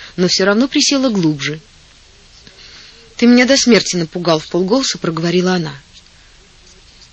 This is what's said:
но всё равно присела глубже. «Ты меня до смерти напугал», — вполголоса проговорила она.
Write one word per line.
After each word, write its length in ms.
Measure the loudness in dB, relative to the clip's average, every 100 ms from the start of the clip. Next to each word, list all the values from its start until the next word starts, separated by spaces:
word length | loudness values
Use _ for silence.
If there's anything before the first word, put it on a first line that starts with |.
| -14 -4
но 100 | -2
всё 180 | 0 2
равно 220 | 2 0
присела 420 | 0 0 0 0
глубже. 500 | 0 0 -2 -6 -10 -16 -20 -20 -20 -20 -20 -20 -20 -20 -20 -20 -20 -20 -20 -20 0
«Ты 120 | 4
меня 180 | 4 4
до 100 | 2
смерти 400 | 4 2 2 -4
напугал», — 440 | -6 -4 -2 -2
вполголоса 580 | -2 -2 0 0 -2 -4
проговорила 560 | -6 -4 -2 0 0
она. 220 | -2 -4 -10 -20 -20 -20 -20 -20 -20 _ -20 -20 -20 -20 -20 -20